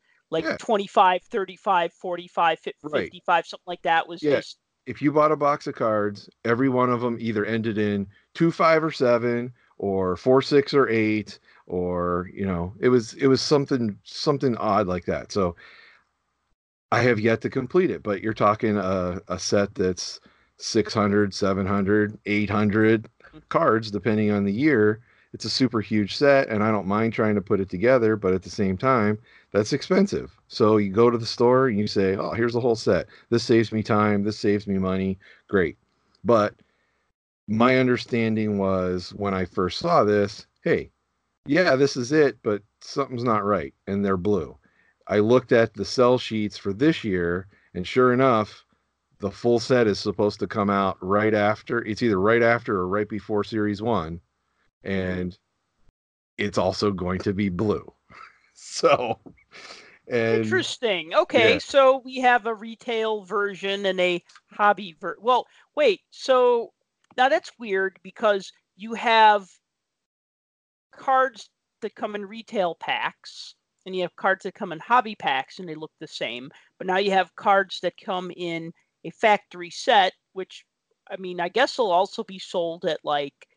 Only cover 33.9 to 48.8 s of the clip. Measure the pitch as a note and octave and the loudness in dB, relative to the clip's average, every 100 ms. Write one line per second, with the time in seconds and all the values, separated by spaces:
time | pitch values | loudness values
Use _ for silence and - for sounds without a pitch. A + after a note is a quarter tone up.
33.9 | G#2+ G#2+ G#2 G#2 G#2 G#2+ G2+ G2+ F#2+ F#2+ | 2 2 2 -2 -2 0 -2 -2 -2 -2
34.9 | F#2+ F#2+ F#2+ - - - G2+ D#2+ - _ | -2 -2 -4 -12 -20 -4 0 0 -4 _
35.9 | _ _ _ G2 A2+ G#2 - _ _ _ | _ _ _ 2 2 2 -4 _ _ _
36.9 | _ _ _ _ _ - A2 B2 C3 B2+ | _ _ _ _ _ -6 2 4 4 2
37.9 | A#2 - A#2+ A2+ A2 G#2+ G2+ F#2+ F#2+ F2+ | 0 -2 -2 -2 -2 -2 -2 0 0 -2
38.9 | F#2 F2 G2+ G2+ F#2+ F2+ - F#2 - E3+ | -4 -8 -6 -4 -2 -4 -2 -4 -2 0
39.9 | E3 G#2 G#2 G2+ - - _ F3 G#2+ - | 2 4 2 0 -4 -20 _ -2 -2 -4
40.9 | _ _ _ _ _ - D#3 F3 C3 C#3 | _ _ _ _ _ -4 0 2 2 2
41.9 | C#3 A#2 D#3 C#3+ - A2+ G#2 _ _ - | 0 -2 2 2 2 -4 -4 _ _ -12
42.9 | C#3 C3 B2 B2 G#2+ G2+ G2 C#2 _ - | -8 -6 -4 -2 0 0 -2 -4 _ -8
43.9 | G2 G2+ F#2+ F#2+ G2+ C2+ - _ _ _ | -4 -2 -2 0 -2 -4 -14 _ _ _
44.9 | _ - G#2 G#2+ B2+ B2 A#2+ A2+ G#2 G2 | _ -2 0 4 4 4 2 2 -2 -8
45.9 | - B2 B2+ - A2 G#2 - G2+ G2 D3+ | 2 4 2 -2 -4 -6 -6 -8 0 0
46.9 | D#3+ A2 F#2 E2+ F2+ - _ _ F2+ F2+ | 0 -2 -2 -2 -4 -8 _ _ -12 -4
47.9 | C3 B2+ B2 C3+ A2+ G#2 - _ _ | 2 4 4 2 2 -2 -8 _ _